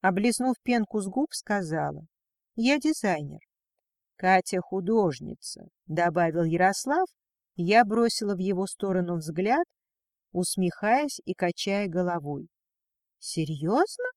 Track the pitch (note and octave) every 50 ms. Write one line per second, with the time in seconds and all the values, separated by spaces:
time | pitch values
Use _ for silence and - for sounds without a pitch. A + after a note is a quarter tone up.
0 | - F#3 F#3+ F#3 G#3 A#3+ A3+ - A#3+ C4 B3+ - _ - A#3+ A#3+ A3 - - G#3+
1 | G3 G3 - B3+ C#4+ - - - - - G#3+ G3+ F#3 D#3 D#3 D#3+ D3+ D3 D3 D3
2 | D#3 - _ _ _ _ _ _ _ _ _ - A3+ B3 C#4 D4 C4 D4+ D#4 -
3 | - G#3 F3+ D3+ D3+ C#3+ D3 D#3+ _ _ _ _ _ _ _ _ _ _ _ _
4 | _ _ _ _ - F#3 F#3+ F#3 F#3 - - F#3 F3 - - F#3+ F3+ F3 A3+ A3+
5 | G#3 F3 C#3+ B2 D3+ - - - - - - - - - _ _ _ - D#3 D#3
6 | E3+ F3 D#3 F3 E3+ E3 D#3 E3+ E3+ D#3+ D#3+ E3+ F3+ F#3+ G3 - - B3+ C#4+ E4
7 | F#4+ - _ _ _ _ _ _ _ _ _ - F3 E3+ G#3 A3+ B3 G3+ G#3 A3+
8 | A#3 A#3 - - A3+ G3+ G3+ F3 F#3 F#3+ G3+ F3 F#3+ G3 - _ - G3 F#3+ F#3
9 | F3+ E3+ F3 E3+ D#3 D3+ D#3+ D#3+ F#3 G#3 A#3+ D4+ F4 _ _ _ _ _ _ _
10 | _ _ _ _ _ _ _ F3+ F3+ - - - F#3 F3 - - - G#3 A#3 C4+
11 | D4+ C#4+ - - - - F#3 - - F3 F3 - - G3+ G3 G3+ G#3 G3 D#3+ F3+
12 | F3+ F3 F3 E3+ D3 C#3+ D3 C#3 D#3+ E3 _ _ _ _ _ _ _ _ _ _
13 | _ _ _ _ - - - - D#3+ C#3+ D#3+ C#3 D3 D#3+ G#3 C4+ F4+ - - -
14 | B4 B4+ -